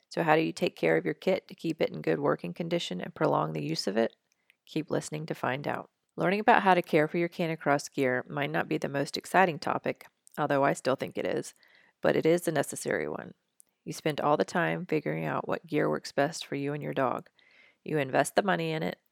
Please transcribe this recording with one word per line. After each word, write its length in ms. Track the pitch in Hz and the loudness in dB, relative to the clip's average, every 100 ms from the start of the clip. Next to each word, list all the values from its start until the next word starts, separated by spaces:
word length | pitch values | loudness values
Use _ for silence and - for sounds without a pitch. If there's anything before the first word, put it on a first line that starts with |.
| _ | _
So 140 | - | -2
how 120 | 160 156 | 4 4
do 60 | |
you 120 | 160 | 2
take 220 | - 170 - | -2 -4 0
care 220 | 160 160 | 2 2
of 80 | 165 | 0
your 80 | |
kit 340 | 156 185 190 - | -2 0 -2 -4
to 40 | |
keep 260 | - 165 156 | -8 -6 -2
it 120 | - | -2
in 100 | 160 | -2
good 180 | 156 160 | -2 0
working 360 | 143 156 175 175 | 0 0 -4 -8
condition 460 | 165 170 - 180 | -4 -2 -4 -6
and 120 | 175 | -8
prolong 400 | - 151 143 156 | 0 2 2 0
the 80 | 156 | -2
use 240 | 147 165 - | -4 -4 -2
of 120 | 196 | 0
it? 180 | - - _ _ _ _ - | 0 -2 _ _ _ _ -10
Keep 220 | 156 151 | -8 -4
listening 380 | 143 - 156 156 | -4 -4 -6 -8
to 80 | 151 | -4
find 320 | 127 135 139 | -4 -2 -4
out. 240 | 120 - _ _ - | -6 -8 _ _ -4
Learning 220 | 175 202 | 0 2
about 240 | 214 - | 6 6
how 100 | 196 | 8
to 80 | 180 | 4
care 260 | - 160 151 | 4 4 4
for 120 | 175 | 0
your 100 | 170 | -2
Canicross 580 | - 165 160 147 143 - | -2 -4 -2 2 0 0
gear 320 | - 131 127 - | -2 0 0 -2
might 220 | 147 143 | -6 -4
not 180 | 156 196 | -2 -2
be 120 | 156 | -2
the 100 | 151 | -2
most 260 | 139 147 - | -4 -4 -6
exciting 440 | - 175 185 147 | 0 4 4 2
topic, 480 | - - 135 - - _ _ - | -4 -2 -4 -6 -12 _ _ -4
although 240 | 147 139 | 0 2
I 100 | 139 | 2
still 220 | 170 135 135 | 2 -2 -2
think 240 | - - | -4 -4
it 60 | 90 | -4
is, 260 | - - - _ _ _ _ | -4 -6 -12 _ _ _ _
but 140 | - 143 | 2 4
it 100 | 156 | 4
is 220 | 175 175 | 4 2
a 40 | |
necessary 560 | 151 - - - 92 76 | 0 -2 -4 -2 -2 -2
one. 280 | - - - _ _ _ _ | -6 -12 -18 _ _ _ _
You 100 | - | -12
spend 260 | 156 160 139 | -6 -4 0
all 180 | 147 151 | 2 2
the 60 | |
time 440 | - 180 160 165 180 | 2 0 0 -2 -2
figuring 360 | 156 151 160 | -4 -2 -4
out 240 | 156 139 - | -4 -4 -4
what 200 | - 160 | -6 -2
gear 200 | 151 151 | 0 0
works 240 | 151 - | -2 -4
best 360 | - 277 262 - | 0 0 -2 -8
for 80 | 139 | -6
you 180 | 143 | -4
and 80 | 147 | -6
your 140 | 147 143 | -4 0
dog. 320 | 127 - - _ _ _ _ _ | 0 0 -6 _ _ _ _ _
You 160 | - 151 | -4 -2
invest 340 | 131 139 143 | 2 2 2
the 80 | - | 2
money 300 | 202 170 160 | 2 0 -2
in 100 | 156 | -2
it, 160 | 175 - _ | -4 -8 _